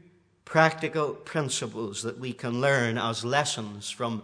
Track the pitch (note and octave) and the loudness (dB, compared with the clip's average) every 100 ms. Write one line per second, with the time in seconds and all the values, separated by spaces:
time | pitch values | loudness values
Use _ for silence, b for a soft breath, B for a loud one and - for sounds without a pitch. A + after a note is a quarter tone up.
0 | - _ _ _ - D#3+ D#3+ D#3 - D#3+ | -20 _ _ _ 2 6 6 6 -2 0
1 | D3 - - E3 C#3 - A#2+ A2 A2 G2 | -2 -2 -4 -2 0 -2 -4 -6 -6 -6
2 | A2+ - B2+ A#2 B2 A#2+ C#3 C#3 A#2+ A#2 | -6 -6 -8 -6 -4 0 4 4 2 0
3 | A#2 A2+ A#2 C#3 D3 - G#2+ G2+ G2+ - | -2 -2 0 2 2 -2 -8 -10 -10 -6
4 | A#2+ A2 | -4 -4